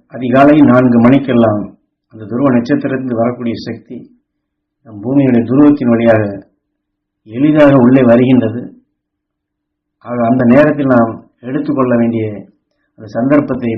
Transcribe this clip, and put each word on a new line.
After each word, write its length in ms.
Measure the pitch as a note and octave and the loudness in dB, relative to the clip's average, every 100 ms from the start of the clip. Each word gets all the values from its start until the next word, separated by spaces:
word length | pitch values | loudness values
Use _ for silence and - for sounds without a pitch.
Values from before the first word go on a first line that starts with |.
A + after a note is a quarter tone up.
| _ | _
அதிகாலை 480 | A#2+ B2 C3 C#3+ D3+ | -10 -2 2 4 4
நான்கு 360 | B2+ B2+ B2+ A#2 | 4 4 4 2
மணிக்கெல்லாம் 640 | A#2+ C#3 C3+ A#2 A2+ G#2+ F#2+ - _ _ _ | 4 2 0 0 0 -2 -8 -16 _ _ _
அந்த 80 | A2 | -20
துருவ 260 | G#2 A#2+ C#3 | -10 -4 0
நட்சத்திரத்தில் 720 | A#2+ A#2+ C#3+ C#3 C3 C3 A#2 | 0 -2 -4 -4 -6 -6 -4
வரக்கூடிய 360 | A#2 B2 A#2 G#2+ | -4 -4 -8 -8
சக்தி 380 | A#2+ - - B2 - _ _ _ _ _ _ _ A2+ | -10 -16 -16 -20 -20 _ _ _ _ _ _ _ -20
நம் 160 | G#2 | -14
பூமியுடைய 400 | A2+ C#3 C3 A#2 | -4 0 2 0
துருவத்தின் 480 | A2 C3+ D3 C#3+ B2 | 0 2 2 2 0
வழியாக 300 | A#2 A#2 A2 G2+ G2 - _ _ _ _ _ _ _ G#2+ | 0 2 0 0 -8 -16 _ _ _ _ _ _ _ -14
எளிதாக 460 | A#2 D3+ D3+ C#3+ C3+ | -4 0 4 4 4
உள்ளே 260 | B2 C3 | 4 4
வருகின்றது. 580 | A#2+ A#2+ B2+ B2 A2 A#2+ - - _ _ _ _ _ _ _ _ _ _ _ _ | 4 2 2 2 0 -6 -14 -20 _ _ _ _ _ _ _ _ _ _ _ _
ஆக, 120 | A#2 B2 | -10 -4
அந்த 180 | A#2 B2+ A#2+ | -2 0 4
நேரத்தில் 480 | C3+ D3+ C#3 C3+ | 4 4 0 0
நாம் 180 | A#2+ A2+ - - _ | 0 0 -6 -18 _
எடுத்துக்கொள்ள 520 | A#2+ D3 D3+ C3 B2 A#2+ | -10 -8 -6 -4 -2 0
வேண்டிய 280 | A#2 A2+ G#2+ G2 - _ _ _ _ _ | -2 -2 -6 -10 -18 _ _ _ _ _
அந்த 100 | G#2+ | -12
சந்தர்ப்பத்தை 640 | A2 C3+ D3 - B2 A#2 | -4 0 0 0 -4 -6